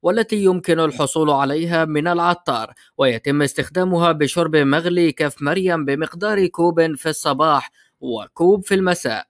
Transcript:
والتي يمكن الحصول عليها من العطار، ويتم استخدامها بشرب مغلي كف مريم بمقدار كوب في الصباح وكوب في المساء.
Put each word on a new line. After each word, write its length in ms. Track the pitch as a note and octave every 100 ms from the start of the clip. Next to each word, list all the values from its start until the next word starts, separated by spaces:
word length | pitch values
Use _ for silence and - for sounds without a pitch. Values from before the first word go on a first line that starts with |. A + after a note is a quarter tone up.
والتي 420 | E3+ G#3+ A3 G#3+
يمكن 360 | G3 F3+ F3 E3
الحصول 500 | D#3+ B2+ C#3+ D#3+ D3+
عليها 560 | C#3 C#3 D3+ E3+ E3 D#3+
من 220 | D3+ E3
العطار، 640 | F3 E3+ F3 - A#2+ A2 - _ -
ويتم 440 | C3+ A2+ - C#3+
استخدامها 720 | C#3+ - C#3+ F3+ F#3 E3+ E3+
بشرب 440 | D#3 C#3+ - E3 D#3
مغلي 560 | C#3 D3 E3+ F3 E3+
كف 300 | - D3+ -
مريم 440 | C#3+ F3+ F#3 E3+ C#3
بمقدار 600 | C#3 D#3 E3+ G#3 G#3 F#3
كوب 480 | - E3+ E3+ D#3+ D3
في 140 | D#3
الصباح 640 | D3+ D#3 C#3 D#3 C#3+ - _ _ _
وكوب 640 | C3 A2 G2+ - F3 G3+ F#3+
في 100 | F#3+
المساء. 520 | F#3 F3 C3 G#2+